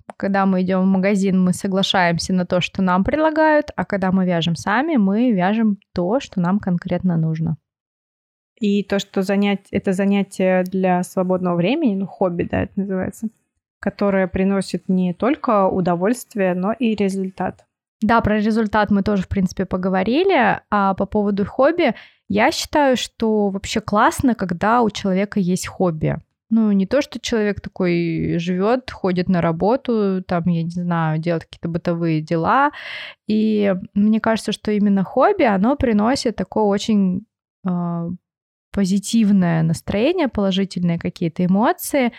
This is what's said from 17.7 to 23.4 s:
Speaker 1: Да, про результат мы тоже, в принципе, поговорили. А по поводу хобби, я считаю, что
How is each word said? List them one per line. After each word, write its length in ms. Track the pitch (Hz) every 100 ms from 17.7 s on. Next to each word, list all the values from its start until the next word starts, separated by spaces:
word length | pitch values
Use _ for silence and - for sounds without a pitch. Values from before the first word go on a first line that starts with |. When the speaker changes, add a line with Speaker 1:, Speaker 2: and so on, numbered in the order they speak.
| _ _ _
Speaker 1:
Да, 200 | 214 233
про 180 | 220 214
результат 500 | 214 220 214 220 208
мы 120 | 202
тоже, 200 | 196 202
в 60 | 180
принципе, 360 | 202 185 -
поговорили. 960 | 185 190 185 185 190 269 381 330 214 - -
А 240 | 208 196
по 120 | 185 202
поводу 380 | 214 208 202
хобби, 500 | 202 - 277 339 302 - - _ _
я 220 | 202 269
считаю, 440 | - - 311 277 254
что 540 | - - 220 214